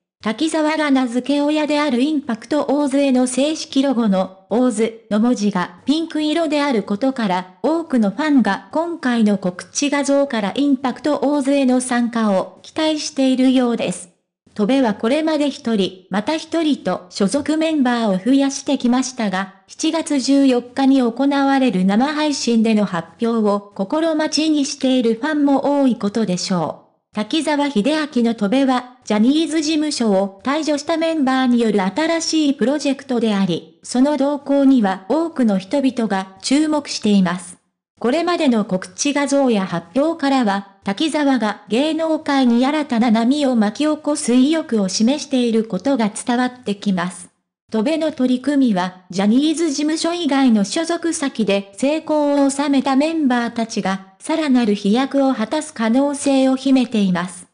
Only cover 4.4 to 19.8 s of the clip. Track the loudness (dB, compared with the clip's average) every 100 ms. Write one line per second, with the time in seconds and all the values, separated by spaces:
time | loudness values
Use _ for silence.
4.4 | -4 0 0 0 -2 -4 -4 0 2 2
5.4 | 0 -2 -4 -6 -2 -2 -2 -2 0 0
6.4 | 0 0 0 0 -2 -2 -2 -2 -2 -2
7.4 | -4 -6 -2 -2 0 0 0 0 2 2
8.4 | 2 0 -4 -4 -4 -4 -2 0 2 0
9.4 | -2 -8 -10 -4 -2 -2 0 0 0 -2
10.4 | -4 -2 0 0 -2 -4 -2 0 0 0
11.4 | 0 2 2 0 0 -2 -2 0 0 0
12.4 | -2 -10 -12 -4 -2 -2 -4 -2 0 2
13.4 | 4 4 2 0 -4 -6 -12 _ _ _
14.4 | _ -4 0 2 2 0 0 0 0 0
15.4 | -2 -4 -2 0 -2 -4 -8 -6 -4 -4
16.4 | -4 -2 0 -2 -2 -6 -6 -2 0 0
17.4 | -2 0 0 0 0 0 0 0 2 2
18.4 | 2 -2 -4 -2 0 0 -2 -4 -4 -4
19.4 | -6 -12 _ -6